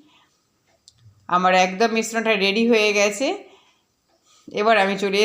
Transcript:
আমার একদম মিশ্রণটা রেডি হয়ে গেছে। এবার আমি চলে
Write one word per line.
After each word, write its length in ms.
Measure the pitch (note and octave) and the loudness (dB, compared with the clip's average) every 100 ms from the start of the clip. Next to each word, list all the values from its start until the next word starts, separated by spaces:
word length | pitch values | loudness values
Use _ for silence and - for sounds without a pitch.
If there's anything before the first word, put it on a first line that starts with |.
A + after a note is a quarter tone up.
| _ _ _ _ _ _ _ _ - _ - _ - | _ _ _ _ _ _ _ _ -20 _ -20 _ -4
আমার 240 | F3 F#3 F#3 | 0 2 2
একদম 260 | F#3 F#3+ A3+ A3+ | 2 0 -2 0
মিশ্রণটা 360 | A3 A3+ A3+ G#3 | -4 -4 -2 0
রেডি 200 | G3 G3+ A#3 | 0 0 2
হয়ে 220 | A3+ G#3+ G#3 | 2 2 0
গেছে। 280 | G#3 G#3 C#4 G4+ - - _ _ _ _ _ _ _ _ - | -2 -2 -4 -6 -12 -20 _ _ _ _ _ _ _ _ -10
এবার 280 | - G#3 A3 | -2 0 2
আমি 120 | G3 G3 | 0 -2
চলে 160 | G3+ G3 | -2 0